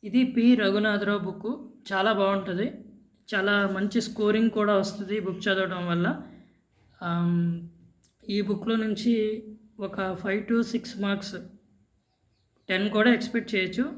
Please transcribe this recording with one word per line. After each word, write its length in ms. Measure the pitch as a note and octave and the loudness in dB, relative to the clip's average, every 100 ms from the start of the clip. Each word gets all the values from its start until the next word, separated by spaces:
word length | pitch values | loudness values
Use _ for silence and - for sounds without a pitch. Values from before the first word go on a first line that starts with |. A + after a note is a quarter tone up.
ఇది 200 | G#3+ A#3 | 0 2
పి 300 | B3+ B3 A#3 | 2 4 6
రఘునాథరావు 640 | B3 G3+ G3+ G#3+ G#3 G3+ G#3 | 6 6 4 2 2 0 -2
బుక్, 500 | F3+ - A3 C#4+ - - - | -2 -6 -8 -8 -10 -20 -6
చాలా 200 | F#3+ G3+ | 0 2
బాగుంటది. 600 | G#3 G3 G3 F3+ F3+ A#3 - - - _ _ - | 4 2 2 -2 -4 -4 -6 -20 -20 _ _ -6
చాలా 320 | G#3 G3 G3+ G3 | -2 2 2 2
మంచి 340 | F#3+ G3 A#3 | 0 0 0
స్కోరింగ్ 500 | A3+ - G#3 G#3+ A3+ | -2 0 2 4 2
కూడా 240 | A3 G#3 | 2 2
వస్తది 420 | G3+ G3+ - F#3+ G#3+ | 2 2 -4 -6 -4
ఈ 40 | |
బుక్ 280 | F#3 F#3 G#3 | -4 -4 0
చదవడం 380 | F#3+ F#3+ F3+ F3 | 0 0 -2 -2
వల్ల. 360 | E3+ F3+ - - - - _ _ _ _ _ | 0 0 -2 -8 -20 -20 _ _ _ _ _
ఆమ్, 680 | F3+ E3+ F3 F3 E3+ E3+ E3+ - - _ _ _ - | -6 -2 0 2 0 -2 -8 -18 -20 _ _ _ -4
ఈ 120 | G3+ | -2
బుక్లో 360 | G3+ G#3 A3+ A3+ | 0 -2 0 0
నుంచి 680 | A3 G#3 A#3+ A3+ G#3+ A3 G#3+ G#3+ - - | 0 -2 0 2 0 -2 -10 -18 -20 -10
ఒక 340 | G3 G3 F#3+ | -10 -4 -4
ఫైవ్ 320 | F#3 F#3 G3 G3+ | -4 -2 -4 0
to 160 | A#3 | 0
సిక్స్ 380 | A#3 A3+ - F#3+ | 0 -4 -8 -6
మార్క్స్, 360 | G3+ G3 - F#3 - - _ _ _ _ _ _ _ _ _ _ - | -2 -2 -6 -12 -14 -20 _ _ _ _ _ _ _ _ _ _ -4
టెన్ 220 | F#3 G#3 | 0 0
కూడా 220 | G#3 A3 | 4 4
ఎక్స్‌పెక్ట్ 420 | A#3 - A#3 A3+ | 4 2 -4 -2
చేయొచ్చు. 380 | G3+ F#3 F#3 C#4 | -2 -2 -2 -4